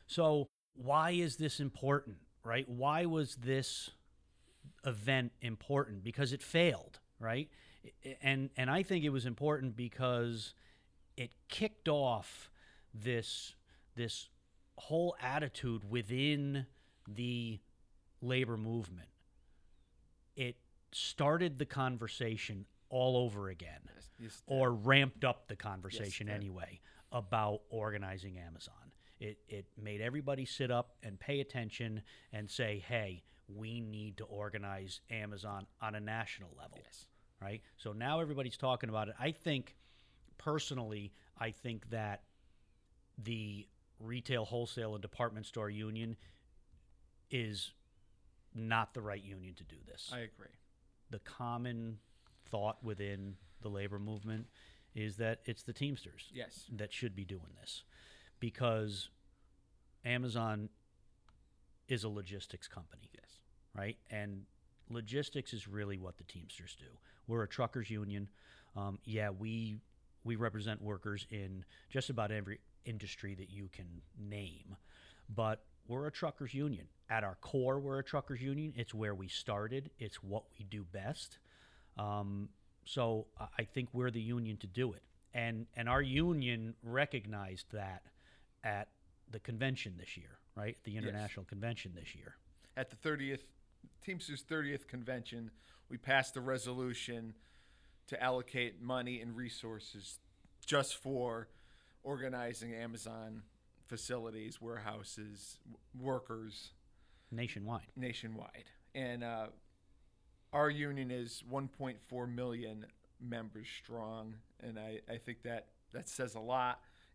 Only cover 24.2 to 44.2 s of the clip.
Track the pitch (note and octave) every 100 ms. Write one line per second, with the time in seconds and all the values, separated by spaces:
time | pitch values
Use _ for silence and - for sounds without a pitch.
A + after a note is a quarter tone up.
24.2 | A2+ - - C3+ B2+ A#2 A2 C3+ C3+ -
25.2 | C3 A#2+ - G#2+ A2 F#2+ F#2 A2 G#2 -
26.2 | G#2 G#2 G2+ F2+ F#2 F#2 - - - B2+
27.2 | F#2+ A2+ G#2+ G#2+ - A2+ G#2+ G#2 G2 F#2+
28.2 | F#2+ F2+ E2 D#2+ - - - - - -
29.2 | G#2+ G#2+ - G#2 G2 - G#2+ G#2 A#2 C#3+
30.2 | C#3 C3+ C3 - B2+ A#2+ A#2+ - A2+ F#2+
31.2 | - C#3+ C3+ B2+ A2 - A#2 A2 - -
32.2 | - G#2+ G#2 - A#2 G#2 - A#2+ G2+ F2+
33.2 | - - - G2+ A2 A#2 A2 G#2+ G#2+ F#2+
34.2 | A2 G2+ G#2 G#2+ G2+ G2 G2 - - A2+
35.2 | G#2+ G#2 G#2 G2+ G2 - A2 G#2+ G#2 A2+
36.2 | G#2+ - F2+ D#2 G#2 - - - - -
37.2 | - - G2 G#2+ - - G#2+ G#2 B2 D#3+
38.2 | D#3+ C#3 B2+ - C3 B2+ A#2 A2 G#2+ -
39.2 | D3 D#3 E3+ C#3 - - - - - -
40.2 | - - - D3+ - C3 A2+ G#2+ G2+ -
41.2 | - - A2+ G2+ A#2+ A2+ - A2 G#2+ G2+
42.2 | - _ - - - - _ - _ -
43.2 | A2 A2+ G#2+ G#2 G#2 - _ - A2 B2